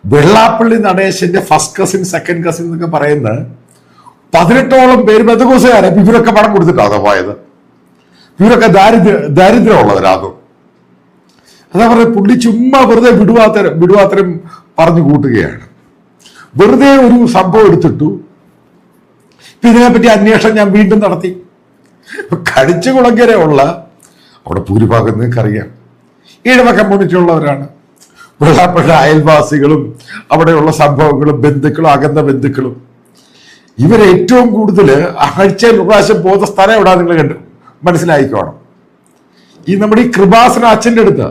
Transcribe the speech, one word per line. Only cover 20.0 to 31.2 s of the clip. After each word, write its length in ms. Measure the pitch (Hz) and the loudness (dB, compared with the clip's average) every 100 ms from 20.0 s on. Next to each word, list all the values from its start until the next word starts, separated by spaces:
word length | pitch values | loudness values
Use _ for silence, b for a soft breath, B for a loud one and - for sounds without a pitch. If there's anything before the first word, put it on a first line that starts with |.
| 226 208 | 2 2
അന്വേഷണം 400 | 208 220 220 214 | 2 0 0 0
ഞാൻ 100 | 202 202 | 0 2
വീണ്ടും 220 | 196 214 208 | 2 0 -2
നടത്തി. 260 | 175 180 180 - _ _ _ _ _ B B - 170 - | -4 -8 -12 -20 _ _ _ _ _ B B -10 -8 -4
കടിച്ചുകുളങ്ങര 800 | - 139 175 254 262 240 226 233 214 160 | -2 0 -2 -2 0 2 2 2 2 0
ഉള്ള 160 | 139 147 175 - _ b b b b - | 0 -2 -4 -16 _ b b b b -10
അവിടെ 160 | 90 - | -8 -4
ഭൂരിഭാഗം 440 | 101 110 117 107 110 | -2 0 0 -2 -4
നിങ്ങൾക്കറിയാം, 480 | 120 120 110 107 - - _ _ _ _ b b 233 | -4 -4 -4 -6 -10 -20 _ _ _ _ b b 0
ഇടവ 180 | 254 254 208 | 2 2 0
കമ്മ്യൂണിറ്റി 380 | 202 196 180 180 | 0 0 0 0
ഉള്ളവരാണ്. 460 | 175 160 147 135 143 _ _ _ b b b _ | 0 0 -2 -6 -10 _ _ _ b b b _
വെള്ളാപ്പള്ളി 520 | 160 156 175 170 139 156 | 0 2 0 0 0 2
അയൽവാസികളും 800 | 139 156 151 151 147 147 143 151 120 - B B - | 2 0 2 0 0 -2 0 -2 -4 -16 B B -4
അവിടെയുള്ള 380 | 156 160 160 156 | 0 0 0 0
സംഭവങ്ങളും 680 | 151 147 143 151 135 | 0 0 2 0 0